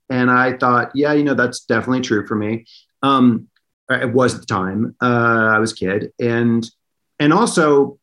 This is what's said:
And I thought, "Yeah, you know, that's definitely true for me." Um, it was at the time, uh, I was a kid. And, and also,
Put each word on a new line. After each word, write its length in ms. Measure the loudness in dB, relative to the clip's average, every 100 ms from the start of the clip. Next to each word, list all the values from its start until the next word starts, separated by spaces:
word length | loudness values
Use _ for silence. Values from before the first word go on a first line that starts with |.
| -6
And 220 | -2 2
I 260 | 2 0 0
thought, 340 | 0 0 0
"Yeah, 180 | -2 0
you 100 | 2
know, 120 | 0
that's 260 | 0 -2 -4
definitely 400 | -4 -2 -2 -2
true 260 | -2 -2 -2
for 80 |
me." 300 | -4 -4 -6 -10 -20 _ _
Um, 460 | 0 2 2 2 -4 _ _ _ -6
it 220 | -4 -2
was 220 | 0 0
at 60 | -2
the 60 | -6
time, 500 | -4 -4 -4 -6 -4
uh, 20 | -2 0 2 2 2
I 40 | 2
was 140 | 0
a 20 | -4
kid. 360 | -4 -4 -6 -6
And, 500 | -2 0 0 0 -4 _ _ _ _ -2
and 140 | 2
also, 680 | 2 2 2 4 4 2 -4